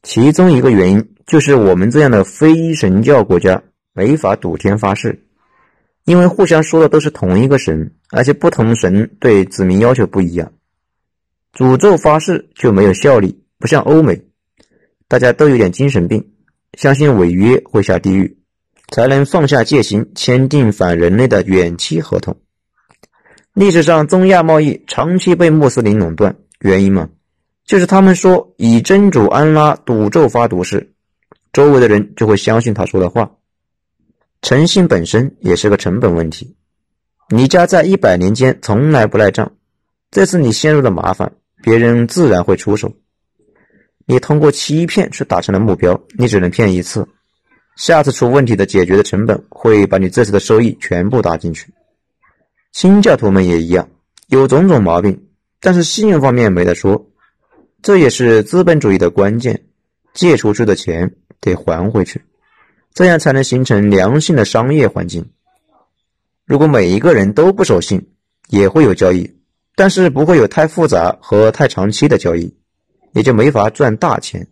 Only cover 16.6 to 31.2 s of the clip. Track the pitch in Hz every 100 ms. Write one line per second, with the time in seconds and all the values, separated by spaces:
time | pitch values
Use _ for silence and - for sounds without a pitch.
16.6 | _ - 139 135 147 117 87 90 107 127
17.6 | - 110 98 90 95 95 92 _ _ _
18.6 | _ _ _ - 127 139 139 185 143 139
19.6 | 113 147 107 104 120 - - 123 131 147
20.6 | 113 101 90 85 85 98 127 107 92 95
21.6 | 85 85 - 80 - 90 - - _ _
22.6 | _ _ _ _ _ _ _ _ _ -
23.6 | 196 170 156 165 151 185 185 185 160 156
24.6 | 151 - - - 147 185 185 170 170 156
25.6 | 143 127 110 107 85 80 101 98 _ _
26.6 | 98 95 98 95 80 _ _ _ _ _
27.6 | - 196 180 190 190 180 185 180 - _
28.6 | 113 117 113 196 202 151 101 127 156 156
29.6 | 151 - - 113 104 - 135 120 117 92
30.6 | 90 101 - _ _ _